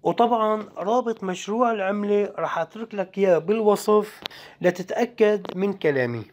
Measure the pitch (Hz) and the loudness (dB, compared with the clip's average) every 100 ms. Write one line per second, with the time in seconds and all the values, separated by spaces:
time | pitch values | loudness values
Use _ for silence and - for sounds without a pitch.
0 | - 175 233 233 214 214 208 - 180 247 | -4 2 2 2 0 0 -4 -8 -2 0
1 | 233 220 190 180 - 220 240 220 190 208 | 0 -4 -6 -8 -6 0 0 0 -2 -2
2 | 208 208 202 - 165 170 165 214 226 202 | 0 0 0 -4 -6 -4 -6 -8 -10 -8
3 | 185 - 196 165 160 220 208 202 - 214 | -6 0 2 4 2 2 4 2 4 2
4 | 208 - - - - - 175 180 185 - | 2 -6 -16 -16 -20 -2 0 0 -4 -2
5 | 247 - 208 208 180 180 202 196 160 135 | -2 2 2 2 -2 -4 -4 0 0 0
6 | 120 117 104 | 0 -4 -10